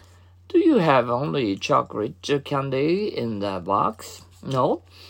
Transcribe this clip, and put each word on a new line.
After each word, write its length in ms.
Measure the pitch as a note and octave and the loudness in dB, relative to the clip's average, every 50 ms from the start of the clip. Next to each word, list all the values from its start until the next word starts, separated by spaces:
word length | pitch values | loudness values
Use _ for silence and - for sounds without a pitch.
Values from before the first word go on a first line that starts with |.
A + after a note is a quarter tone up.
| - - - - - - - _ _ - | -20 -20 -20 -20 -20 -20 -20 _ _ 0
Do 100 | - E4+ | 2 4
you 200 | G4+ D#4+ C#4+ G#3+ | 4 6 6 6
have 300 | E3 D#3 C3+ B2+ A#2 A#2+ | 6 6 4 4 4 2
only 460 | A#2+ B2 D3 E3 D3+ C#3+ A#2 G2 G2 | 0 -2 -2 -2 -2 -2 0 -2 -2
chocolate 880 | - - - C#3+ B2+ A2+ - - A2 G#2 C#3 D#3+ - - - C#3+ C#3 C#3 | -4 -2 0 0 0 0 -2 -6 -6 -6 -6 -8 -8 -4 -2 -2 -2 -2
candy 760 | - C#3+ C#3 C3+ C#3 C3 C3+ C#3+ D#3+ F3+ G3+ G#3 - - | -2 -4 -4 -2 -2 -2 0 0 0 0 0 -2 -4 -4
in 220 | C#3 A#2 A2+ A2 G2 | -4 -6 -4 -4 -4
the 220 | G2+ G2+ F#2+ F#2 E2+ | -4 -4 -4 -4 -2
box? 600 | F#2+ G2 A2 C#3+ A3 A3+ - - - - - - - - - - | 0 0 2 2 0 -2 -6 -14 -18 -18 -20 -20 -20 -20 -14 -8
No, 380 | - C3+ B2+ C3 F3+ D4 F4 - _ - - - | -4 -2 0 0 0 0 -2 -6 _ -20 -20 -20